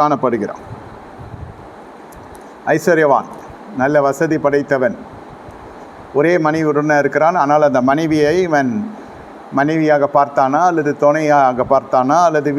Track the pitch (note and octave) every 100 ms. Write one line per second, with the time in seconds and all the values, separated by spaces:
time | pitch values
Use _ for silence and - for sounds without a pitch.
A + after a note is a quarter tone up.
0 | D3+ C#3 B2+ A#2 G2+ - - - - -
1 | - - - - - - - - - -
2 | - - - - - - - D#3 F3+ E3
3 | D3+ B2+ G#2 - - - - C3+ C3 D3+
4 | C#3 C3+ E3 D#3 C#3+ C#3+ C#3 C3+ B2+ -
5 | - - - - - - - - - -
6 | - C#3 D#3 F3 D#3 D#3+ D#3 C#3+ D3+ D3
7 | C#3 C#3+ D#3 F3+ C#3+ D3+ D3 C3 B2+ C#3+
8 | E3 D#3 D3 E3+ F3+ D3+ C3 A2 G#2+ -
9 | - - - - - C3 C#3+ D#3+ D#3 D3
10 | C#3+ D3 C#3+ D3 C3+ D3 F3+ E3+ D3 -
11 | D3 D3+ D3+ D3 C3+ B2 A#2+ C3+ A#2+ C3
12 | B2+ D#3 F3 D#3 D3